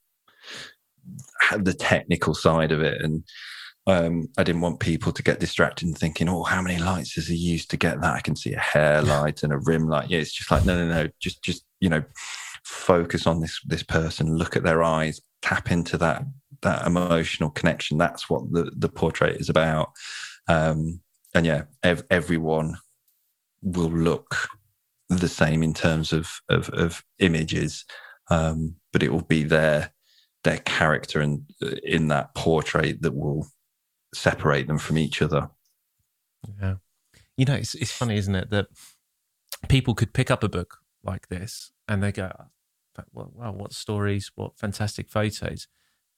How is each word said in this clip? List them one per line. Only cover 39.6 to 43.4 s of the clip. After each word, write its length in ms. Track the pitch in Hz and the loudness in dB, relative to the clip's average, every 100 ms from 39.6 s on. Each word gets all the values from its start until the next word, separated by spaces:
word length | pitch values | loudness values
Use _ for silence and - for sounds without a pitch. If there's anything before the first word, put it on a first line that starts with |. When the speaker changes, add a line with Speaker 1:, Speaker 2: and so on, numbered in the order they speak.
| - | 2
Speaker 2:
people 260 | 135 123 | 2 4
could 200 | 107 113 | 0 0
pick 160 | - - | 0 0
up 120 | 123 | 0
a 60 | 101 | 0
book 300 | 90 87 - _ _ | -2 -6 -12 _ _
like 240 | 98 92 - | -8 -8 -8
this 440 | 90 95 - - _ - | -10 -8 -12 -18 _ -4
and 160 | 101 | 0
they 100 | 101 | 0
go, 200 | 101 92 - - _ _ _ _ | -2 -8 -10 -20 _ _ _ _
"But, 100 | - - | -20 -16
well, 180 | 117 98 | -14 -16
wow, 180 | - | -12